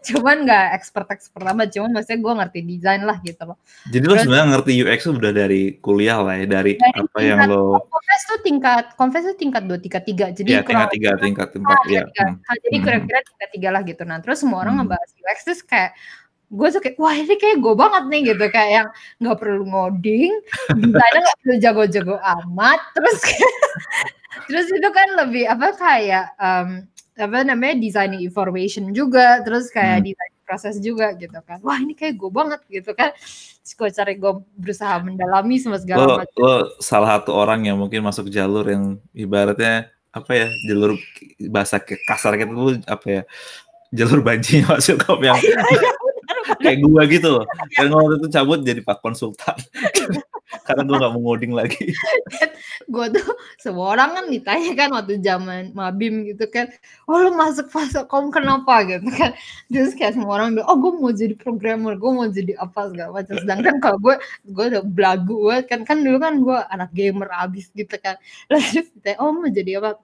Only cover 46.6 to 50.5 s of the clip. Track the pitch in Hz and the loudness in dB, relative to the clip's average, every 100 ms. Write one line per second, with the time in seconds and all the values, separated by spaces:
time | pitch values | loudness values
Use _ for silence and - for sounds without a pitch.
46.6 | 277 135 147 156 147 165 160 127 107 - | 2 4 6 6 6 4 4 2 0 -8
47.6 | - - 143 156 156 151 156 147 135 160 | -4 0 4 4 4 2 0 2 2 2
48.6 | 131 117 104 107 113 117 113 104 - - | 0 -2 -4 -6 -6 -6 -8 -6 -8 -8
49.6 | - - - 403 - 240 - 466 _ | -12 -6 -2 -2 -2 -6 -8 -18 _